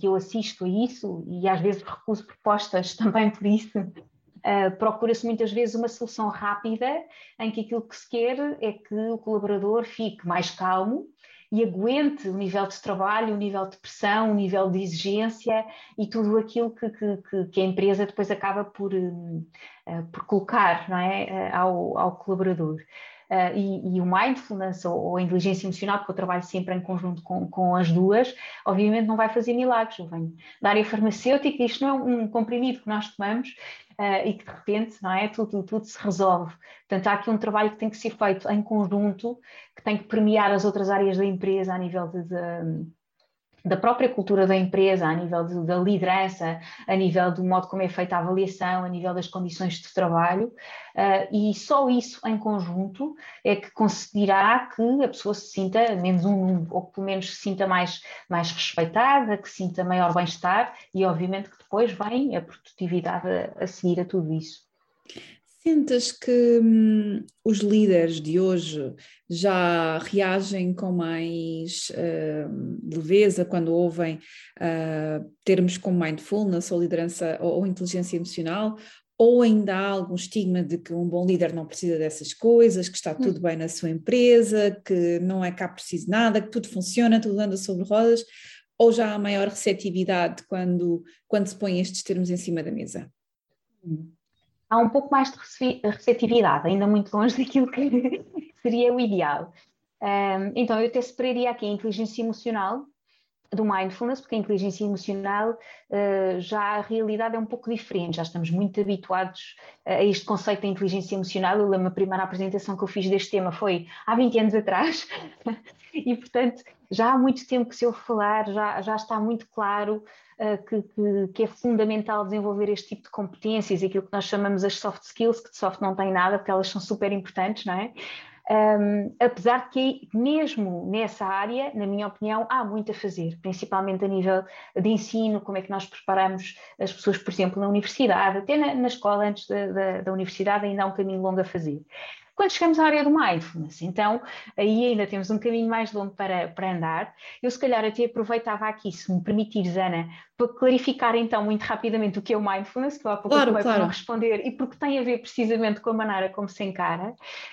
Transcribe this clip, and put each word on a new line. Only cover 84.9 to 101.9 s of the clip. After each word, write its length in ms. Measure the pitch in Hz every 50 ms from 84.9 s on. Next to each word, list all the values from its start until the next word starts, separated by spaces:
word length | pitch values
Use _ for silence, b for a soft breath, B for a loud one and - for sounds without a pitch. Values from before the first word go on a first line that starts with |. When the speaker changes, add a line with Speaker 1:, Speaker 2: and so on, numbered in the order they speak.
| 190 180 175 170 170 170
Speaker 2:
não 240 | 175 185 190 190 185
é 80 | 180
cá 160 | 175 - 190 175
preciso 420 | - - - - - 170 - -
nada, 300 | 196 220 233 226 202 214
que 100 | 196 -
tudo 200 | - 240 220 -
funciona, 500 | - 185 185 - - 240 240 226 220 220
tudo 180 | - 214 196 208
anda 160 | 214 202 190 190
sobre 260 | 190 - 190 175 190
rodas, 400 | 196 208 214 226 233 233 233 233 B B B B B B B B B _ -
ou 120 | 233 233
já 240 | 226 233 226 214 208
há 60 | 208
maior 300 | 202 202 202 196 196 208
receptividade 920 | 208 - - 214 196 196 - 202 175 185 185 185 185 180 175 170 175 - - _
quando, 560 | 202 185 180 180 180 175 175 175 170 170 B B B B B B
quando 200 | - 208 196 190
se 80 | -
põem 260 | - 208 196 185 180
estes 220 | 185 180 - - -
termos 260 | - 190 180 180 175
em 80 | 180 175
cima 260 | - - 170 165 156
da 80 | -
mesa? 400 | - - - - - - - - _ _ _ _ _ _ _ _ _ _ _ _ _ _ -
Speaker 1:
Hum, 280 | 175 160 156 165 165 - _ _ _ _ _ _ _ _ _ _ -
há 80 | 220 233
um 120 | 233 233
pouco 200 | - 285 269 -
mais 200 | 269 269 262 262
de 60 | - -
rece-, 440 | - - - - 262 254 247 - -
receptividade, 840 | 208 208 - - - 233 240 240 220 226 240 208 165 - - - 196
ainda 200 | 190 196 202 202
muito 280 | 208 208 202 202 -
longe 220 | 208 214 247 - 254
<laughs> 60 | 262
daquilo 260 | - - 277 254 269
que 540 | - 247 277 285 226 247 247 254 349 480 - - - 339 - - - _
seria 320 | - 240 226 233 247 240 247
o 60 | 247
ideal. 520 | 247 214 196 180 165 147 143 151 170 - - b b b b _ _ _ _ _
Ahm, 500 | - 202 202 202 202 196 190 190 190 202 -
então, 240 | - 247 214 226 220
eu 80 | 226 233
até 140 | 233 254
separaria 480 | 240 247 - - 254 254 247 247 247 247
aqui 160 | 233 233 214
a 40 | 208
inteligência 520 | 208 202 - 226